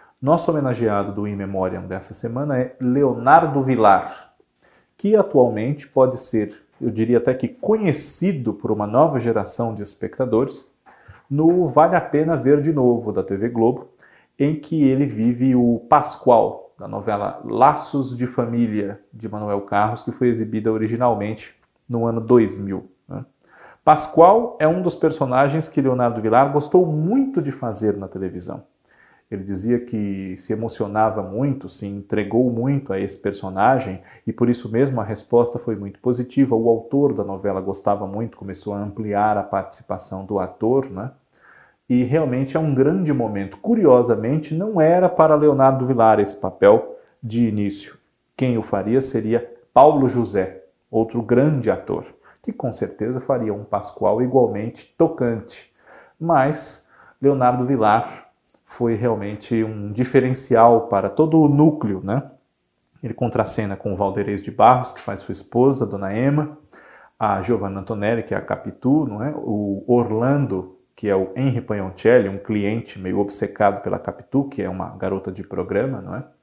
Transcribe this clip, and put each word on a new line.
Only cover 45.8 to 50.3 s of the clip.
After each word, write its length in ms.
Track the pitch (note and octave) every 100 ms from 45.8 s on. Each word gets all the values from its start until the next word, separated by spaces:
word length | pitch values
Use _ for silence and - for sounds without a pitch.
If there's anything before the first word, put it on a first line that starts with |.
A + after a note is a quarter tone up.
| B2+
Vilar 340 | A#2+ A2+ G#2+
esse 160 | G2 -
papel 640 | F#2 - G2 A2+ - - _ _
de 260 | A2+ A2+ A#2
início. 520 | G#2 G2+ - - - _ _ _ -
Quem 220 | B2+ A2+
o 60 |
faria 380 | - G2+ G2+ C3
seria 460 | C3+ A#2 G#2+ A2+ - - _
Paulo 380 | - D3 D3 C3
José, 540 | A#2+ G#2